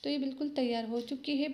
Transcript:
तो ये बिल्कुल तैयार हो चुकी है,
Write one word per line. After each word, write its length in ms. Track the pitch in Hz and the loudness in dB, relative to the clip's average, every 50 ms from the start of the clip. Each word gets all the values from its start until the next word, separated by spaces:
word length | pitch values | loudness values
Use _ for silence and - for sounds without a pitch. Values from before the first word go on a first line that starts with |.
| - | -2
तो 60 | 277 | 0
ये 80 | 294 294 | 0 0
बिल्कुल 300 | 269 269 262 - 302 294 | 0 -2 -2 -2 -2 -2
तैयार 360 | 294 285 254 240 233 233 226 | 0 2 2 2 2 0 0
हो 140 | 220 226 240 | 0 -2 -2
चुकी 340 | 240 - 285 262 - - 294 | -2 -2 -4 -4 -2 0 2
है, 120 | 269 294 302 | 2 2 0